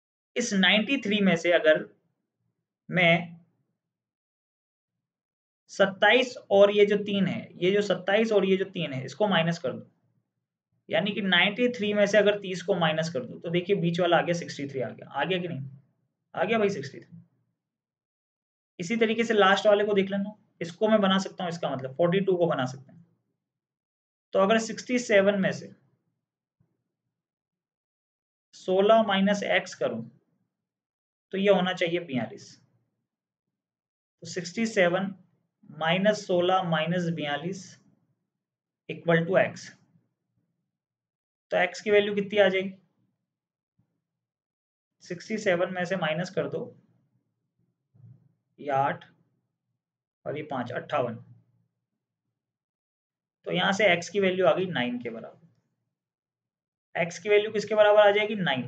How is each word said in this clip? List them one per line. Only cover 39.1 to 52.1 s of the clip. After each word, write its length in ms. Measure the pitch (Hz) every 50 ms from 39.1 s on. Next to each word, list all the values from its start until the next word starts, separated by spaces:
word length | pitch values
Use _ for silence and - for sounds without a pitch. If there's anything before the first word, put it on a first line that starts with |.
| 170 165
to 160 | 165 165 190 165
x। 280 | 123 110 - - - - - _ _ _ _ _ _ _ _ _ _ _ _ _ _ _ _ _ _ _ _ _ _ _ _ _ _ _ _ _ _ _ _ _ _ _
तो 60 | - 180
x 220 | 180 185 - -
की 100 | - 214
value 220 | 208 208 202 208 208
कितनी 240 | 202 190 - 208 208
आ 80 | 202 185
जाएगी? 240 | 185 190 190 196 - - _ _ _ _ _ _ _ _ _ _ _ _ _ _ _ _ _ _ _ _ _ _ _ _ _ _ _ _ _ _ _ _ _ _ _ _ _ _ _ _ _ _ _ _ _
सिक्सटी 340 | - 185 175 - - 220 202
सेवन 340 | - 196 175 170 185 185 185
में 100 | 180 180
से 100 | 170 190 185
minus 320 | 165 156 156 165 160 -
कर 160 | - 160 147 135
दो, 100 | - - - - - - _ _ _ _ _ _ _ _ _ _ _ _ _ _ _ _ _ _ _ _ _ _ _ _ - - - - _ _ _ _ _ _ _ _
ये 100 | 135 147
आठ 340 | 135 135 139 147 175 170 - _ _ _ _ _ _ _ _ _ _ _ _ _ _ _ _ _ _ _ _ _ _ _ _
और 120 | 139 139 151
ये 60 | 143
पाँच, 260 | - 139 127 120 117
अट्ठावन। 440 | 127 127 - - - 143 127 117 110 113 - - - - _ _ _ _ _ _ _ _ _ _ _ _ _ _